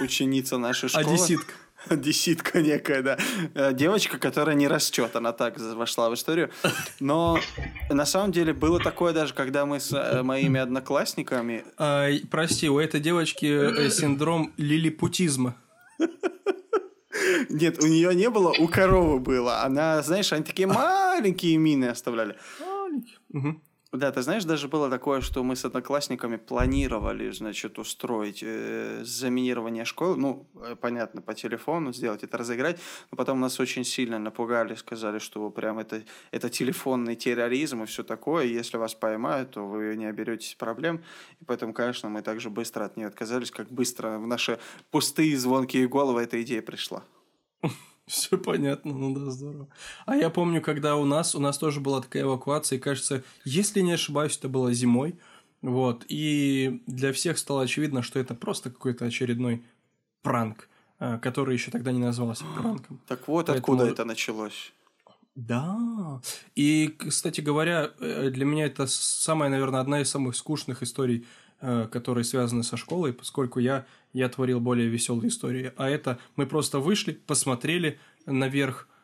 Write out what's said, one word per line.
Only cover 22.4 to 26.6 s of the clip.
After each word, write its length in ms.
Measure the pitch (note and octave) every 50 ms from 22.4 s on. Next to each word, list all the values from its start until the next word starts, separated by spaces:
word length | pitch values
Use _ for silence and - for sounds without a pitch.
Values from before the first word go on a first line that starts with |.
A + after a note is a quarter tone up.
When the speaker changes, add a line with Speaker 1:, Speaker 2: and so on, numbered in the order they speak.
| - - - -
Speaker 2:
Маленькие. 560 | D#4 F#4 G4 G4+ G4 F#4 D4+ A#3+ - - - - _ -
Мгм. 320 | - C#3+ C3 D3 D#3 - - _ _ _ _ _
Speaker 1:
Да, 200 | - B2+ C#3+ C3+
ты 80 | B2 C3
знаешь, 220 | B2+ D3 G3 A3+ F3+
даже 240 | D#3+ D#3+ C#3+ C#3+ C3
было 220 | D#3+ D#3 C#3 C3
такое, 320 | B2+ B2 - C#3+ C#3 C3
что 200 | B2 - - C3
мы 140 | B2+ B2+ B2+
с 80 | B2 -
одноклассниками 720 | B2+ - B2+ B2 - C#3+ D3 C#3+ - B2+ A#2+ B2 A#2 A#2
планировали, 960 | A2 - - B2+ B2